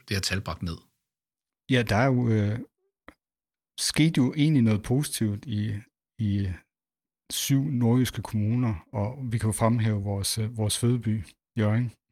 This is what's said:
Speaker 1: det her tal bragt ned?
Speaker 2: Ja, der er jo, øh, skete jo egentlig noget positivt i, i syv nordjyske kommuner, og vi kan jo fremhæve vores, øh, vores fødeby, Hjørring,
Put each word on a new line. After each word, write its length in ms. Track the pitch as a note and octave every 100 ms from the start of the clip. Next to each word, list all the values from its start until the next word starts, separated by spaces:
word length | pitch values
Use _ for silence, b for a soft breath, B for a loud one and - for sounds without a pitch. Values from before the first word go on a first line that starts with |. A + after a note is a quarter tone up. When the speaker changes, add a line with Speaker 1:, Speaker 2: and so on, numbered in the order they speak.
| -
Speaker 1:
det 80 | G2+
her 40 |
tal 200 | - F#2+
bragt 220 | F2 F2
ned? 140 | F2 E2 _ _ _ _ _ _ _ _ -
Speaker 2:
Ja, 120 | B2+
der 140 | A2+ G2+
er 100 | C3+
jo, 220 | B2 A#2+
øh, 300 | A2 G#2 A2 - _ _ _ - - _ _ _ _ _ -
skete 320 | - - D#3+ D#3
jo 180 | B2+
egentlig 280 | D3+ D3+ C#3+
noget 200 | A2+ G#2
positivt 640 | - C3 D3 - A2 G2+ -
i, 280 | G#2 G#2+ G#2 - _ _ -
i 300 | G#2+ G2+ F#2+ F2 _ _ _ _ _ _ -
syv 300 | - - C#3
nordjyske 580 | D3 A#2+ A#2 B2+ A#2+ -
kommuner, 680 | - A2 G#2 B2 B2 F#2 -
og 400 | G#2 G2+ C#3 B2
vi 60 | A2+
kan 100 | A2
jo 40 |
fremhæve 500 | - A2+ A#2+ A2 G#2
vores, 360 | G2+ G2 F#2+ -
øh, 180 | A2 A2+
vores 220 | G#2+ -
fødeby, 460 | A#2+ B2 A2 G#2+ - _ _ A#2+
Hjørring, 380 | G#2+ A2 A#2+ - _